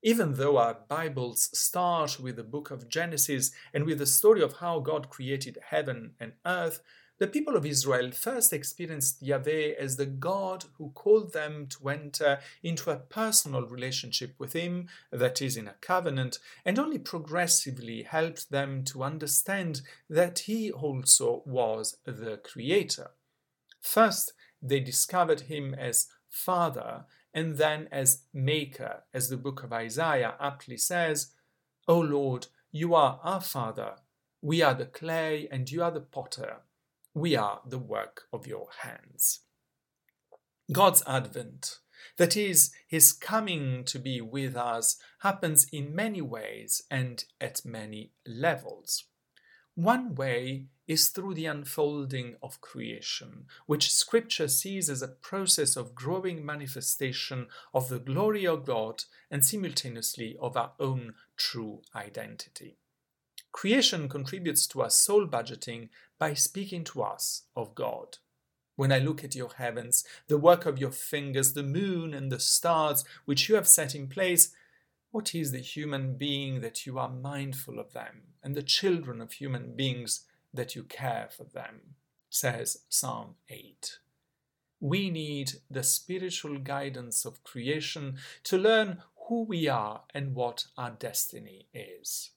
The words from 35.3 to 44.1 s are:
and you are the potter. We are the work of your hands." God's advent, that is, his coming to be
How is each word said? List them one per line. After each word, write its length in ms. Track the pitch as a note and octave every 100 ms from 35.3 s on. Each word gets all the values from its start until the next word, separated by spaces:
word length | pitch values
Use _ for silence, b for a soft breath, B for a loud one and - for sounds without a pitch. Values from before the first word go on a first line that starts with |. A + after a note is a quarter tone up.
| D3+ D3+
and 220 | C3+ B2+
you 100 | D3+
are 100 | E3+
the 80 | D#3+
potter. 640 | C3+ C#3 - - A2+ A2+ _ _ _ _ _
We 220 | D#3 E3 C3
are 260 | G#2 G#2 B2+
the 140 | B2+
work 480 | A2 G#2+ G#2 - _
of 140 | A2+ G2
your 240 | G2+ - -
hands." 600 | A#2 - - - - - _ _ _ _ _ _ _ _ _ - _ _ -
God's 300 | D3+ G3 F3+ -
advent, 720 | C3 C3 B2+ A#2 B2+ - - _ B B B
that 180 | E3+ G3
is, 360 | G3+ E3 - B B
his 260 | D#3+ D3+
coming 720 | - - A3 G#3+ E3 C3+ B2+ B2+
to 120 | C#3
be 240 | C3+